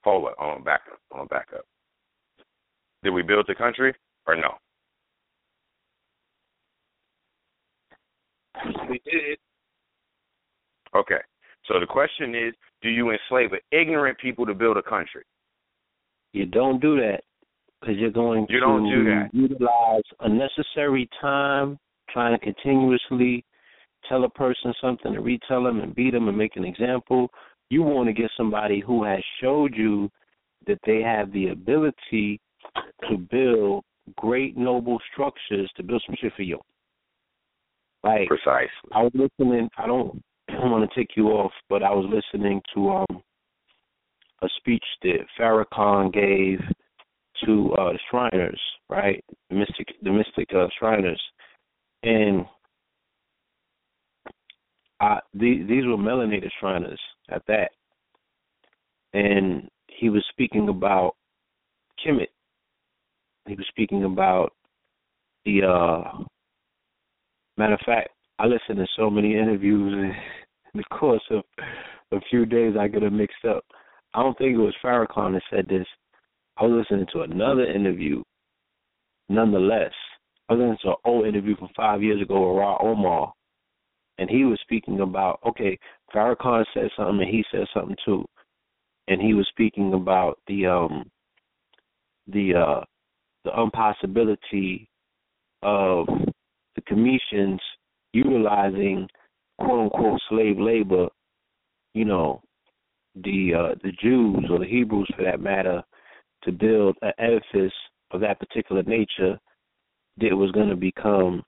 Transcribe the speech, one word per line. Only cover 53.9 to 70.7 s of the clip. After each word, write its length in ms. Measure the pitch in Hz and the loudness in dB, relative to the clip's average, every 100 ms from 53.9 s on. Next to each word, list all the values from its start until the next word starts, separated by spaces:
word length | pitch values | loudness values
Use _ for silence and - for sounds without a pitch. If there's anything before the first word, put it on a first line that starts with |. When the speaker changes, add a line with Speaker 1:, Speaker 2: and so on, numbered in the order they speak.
| _ _ _ - - _ _ _ _ _ _ | _ _ _ -20 -20 _ _ _ _ _ _
Speaker 2:
uh, 200 | 104 104 - | 0 0 -4
the-, 300 | 98 120 123 | 0 2 2
these 220 | 95 127 123 | 2 0 2
were 120 | 110 | 0
melanated 540 | 104 127 113 101 92 - | 0 0 0 -2 -4 -6
Shriners 420 | 98 92 87 78 - _ _ | -4 -2 -4 -10 -16 _ _
at 160 | 90 - | -10 -2
that. 240 | 107 90 _ _ _ _ _ _ _ _ _ _ _ _ _ _ | -2 -2 _ _ _ _ _ _ _ _ _ _ _ _ _ _
And 560 | 101 101 101 95 85 - _ _ | -2 2 2 2 -2 -8 _ _
he 220 | - 117 | -4 0
was 140 | 104 - | 0 -2
speaking 400 | - 123 - 208 | -6 -2 0 -2
about 460 | 92 196 196 - - _ _ _ _ _ _ _ - | -2 0 2 0 -4 _ _ _ _ _ _ _ -8
Kemet. 300 | 160 135 85 _ _ _ _ _ _ _ _ _ _ _ - | -2 -2 -2 _ _ _ _ _ _ _ _ _ _ _ -16
He 80 | 98 | -12
was 120 | 95 | -12
speaking 360 | - 110 101 | -4 -2 0
about 500 | 98 95 95 92 - _ _ _ _ _ _ _ _ _ 107 | -2 0 2 2 0 _ _ _ _ _ _ _ _ _ 0
the, 180 | 98 | 2
uh, 600 | 95 90 85 82 85 - - _ _ _ _ _ _ _ _ _ _ _ _ - | 4 4 4 0 -4 -14 -16 _ _ _ _ _ _ _ _ _ _ _ _ -2
matter 160 | 107 | 0
of 60 | 208 | 0
fact, 280 | - 117 - _ _ - | 2 0 -2 _ _ 0
I 60 | 113 | 2
listened 320 | 117 - 101 | 2 -2 -4
to 100 | 92 - | -4 0
so 140 | 110 | 0
many 240 | 104 104 107 | 2 2 2
interviews 580 | 110 101 98 104 98 | 2 2 2 2 2
in, 180 | 101 98 98 - - - _ _ | -2 -4 -6 -12 -18 -20 _ _